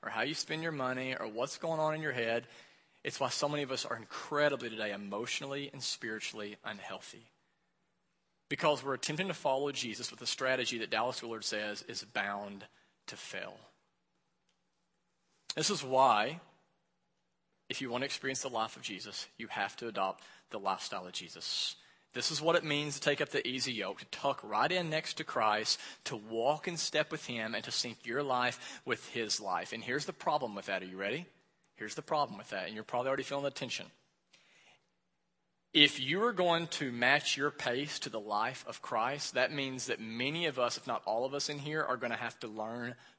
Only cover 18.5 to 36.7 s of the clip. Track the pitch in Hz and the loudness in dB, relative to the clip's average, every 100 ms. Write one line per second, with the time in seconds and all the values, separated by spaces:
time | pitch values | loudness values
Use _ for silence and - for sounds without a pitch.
18.5 | 117 110 - 104 95 98 98 - _ 113 | 0 0 -2 -8 -8 -8 -8 -10 _ -8
19.5 | - 101 - 120 101 95 90 - - _ | -2 -2 -2 -6 0 0 0 -12 -20 _
20.5 | 110 98 92 - 98 90 - 85 87 - | -2 0 0 -2 -6 -6 -8 -10 -10 -4
21.5 | - - - - - _ 127 - 156 156 | -2 -2 -4 -16 -20 _ -2 0 2 6
22.5 | 165 160 147 147 139 - 143 147 147 117 | 4 4 0 0 0 2 4 2 0 0
23.5 | 127 127 117 95 98 - - 143 131 107 | -2 0 0 -2 -4 -8 -2 0 0 0
24.5 | 104 139 180 170 156 156 - 156 - 107 | 2 4 2 2 -2 -2 -6 -2 4 4
25.5 | 107 107 - - - - 120 104 113 120 | 4 2 0 -2 -10 -6 -6 -4 2 4
26.5 | 156 185 170 - 151 151 151 - 120 110 | 4 0 -2 0 2 0 -2 -4 -4 -2
27.5 | 110 113 - 123 113 117 120 143 127 123 | -2 -2 -2 -2 -4 -4 0 2 4 2
28.5 | 120 - - - 117 - 120 110 - 101 | 0 -10 -10 -2 -2 -2 -2 0 0 0
29.5 | 90 92 113 123 135 147 175 - 147 123 | -2 -2 -6 -2 -2 -2 -2 2 2 2
30.5 | 101 95 95 92 92 98 135 180 _ _ | -4 -2 -2 -2 -2 -2 -2 -6 _ _
31.5 | _ _ - 110 - 151 156 139 101 107 | _ _ -10 -6 -6 0 2 2 -2 -6
32.5 | 98 90 107 110 123 131 135 131 143 143 | -4 -4 -6 -2 0 2 0 0 0 -2
33.5 | - 127 - - _ _ _ _ - _ | -2 -4 -4 -6 _ _ _ _ -20 _
34.5 | - - - _ _ _ _ _ _ _ | -20 -20 -20 _ _ _ _ _ _ _
35.5 | _ _ 156 147 143 131 175 226 196 180 | _ _ 8 8 8 0 2 2 4 4
36.5 | 165 165 | 4 2